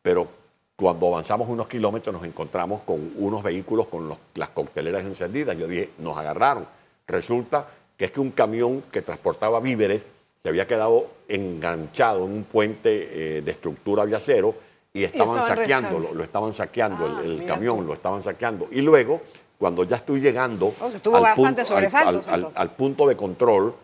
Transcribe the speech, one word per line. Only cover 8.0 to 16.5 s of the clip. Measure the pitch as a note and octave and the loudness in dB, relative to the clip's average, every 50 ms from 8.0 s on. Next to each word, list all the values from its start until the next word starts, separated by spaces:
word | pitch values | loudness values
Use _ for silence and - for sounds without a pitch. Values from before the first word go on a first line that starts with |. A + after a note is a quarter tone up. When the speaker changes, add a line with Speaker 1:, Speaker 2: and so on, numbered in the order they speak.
| G2 | -6
Speaker 1:
es | F#2 | -4
que | - C#3 | -2 -4
un | C3+ C3 | -4 -2
camión | - - A#2+ G#2+ A2 A#2 A#2+ A#2+ C3 C#3 - - | 2 2 2 2 2 0 0 0 0 -2 -6 -6
que | - G#2 | -8 -6
transportaba | F2 - E2 - - F2 D#2+ - G#2 A2 A#2 - | -6 -6 -12 -4 -4 -4 -2 0 0 0 2 2
víveres | B2 C3 B2+ G#2+ G#2 F#2+ G2+ A2 - - _ _ _ _ _ _ _ | 0 0 0 2 2 2 2 -2 -4 -10 _ _ _ _ _ _ _
se | E2+ | -2
había | A2+ F3+ G3 | 0 0 0
quedado | - A#2 A2 G#2+ A2+ A#2 A#2+ D3+ - - _ _ - | 0 0 2 4 4 4 4 4 0 -12 _ _ -6
enganchado | G#2 G2 G2 F#2 E2+ D#2+ D#2 E2+ E2+ E2 D#2 D#2 - - B2+ A#2 G#2+ F#2+ F#2 | -4 -4 -4 -4 -6 -4 -4 -4 -4 -4 -6 -8 0 2 2 2 2 0 -2
en | F#2+ | -2
un | G2+ G#2+ G2+ | -4 -6 -8
puente, | - - A2 G#2+ G#2+ G#2+ G#2+ - A2+ G#2+ G#2 D#2+ C#2+ D#2 D#2 D#2+ D#2 D#2 | 0 2 2 2 2 -2 0 0 0 0 0 -2 -6 -8 -6 -6 -4 -4
eh, | D2+ | -4
de | D2 D#2+ | -4 -6
estructura | F2+ - - E2 D2 - _ G#2 G2+ G#2 G#2 | -8 -6 -8 -8 -8 -6 _ 0 2 2 2
de | G#2 G#2+ | 0 0
acero | G#2+ - - C3+ G#2+ F#2 A2 A2 - - _ _ _ _ _ _ | -2 2 2 2 4 4 2 0 -2 -16 _ _ _ _ _ _
y | G2 | -2
Speaker 2:
Y | G2 | -2
Speaker 1:
estaban | - - C#4+ - A#3 - B3+ | -2 2 2 2 2 2 0
Speaker 2:
estaban | A#3+ A#3 A3+ | 0 0 0
Speaker 1:
saqueándolo, | A3 A3+ D3 C#3 C3 A#2 - F#3 | 0 2 2 2 2 2 -2 -4
Speaker 2:
rescatando. | - - D#2 E2 | -4 -4 -4 -6
Speaker 1:
lo | D#2+ E2 | -6 -8
estaban | - - G#2 G#2+ A2 | -4 -4 -2 -2 -2